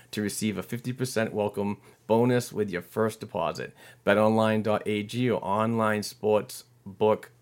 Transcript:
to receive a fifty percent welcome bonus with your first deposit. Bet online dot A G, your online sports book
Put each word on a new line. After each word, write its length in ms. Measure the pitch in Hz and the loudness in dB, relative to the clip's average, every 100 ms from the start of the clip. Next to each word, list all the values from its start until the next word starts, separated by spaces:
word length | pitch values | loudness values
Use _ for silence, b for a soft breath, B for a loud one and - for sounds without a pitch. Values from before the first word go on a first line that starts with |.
| b | b
to 100 | 107 | -4
receive 360 | 101 - 107 95 | -4 -2 -4 -4
a 60 | |
fifty 300 | - 120 127 | -8 -8 -8
percent 400 | 127 131 110 110 | -6 -4 -2 -2
welcome 460 | 104 104 104 101 101 b b - | -2 -2 -2 -4 -4 b b 0
bonus 460 | 113 123 123 - | 2 4 2 -2
with 160 | 98 101 | -4 -4
your 120 | 87 | -4
first 380 | - 110 110 - | -6 -2 -2 -2
deposit. 540 | 107 92 80 - - - B B - | -8 -4 -4 -4 -10 -14 B B 2
Bet 120 | 101 | 4
online 460 | 107 110 110 110 | 6 4 4 2
dot 200 | 104 104 107 | 0 -2 0
A 180 | 104 | -4
G, 200 | 104 120 | -4 -2
your 200 | 127 101 | 0 0
online 600 | 95 104 110 113 107 107 | 0 0 0 2 0 0
sports 600 | 98 - 107 107 - - - _ 101 | -4 -2 2 2 2 -14 -18 _ -20
book 460 | 92 107 104 - _ | 2 2 2 -2 _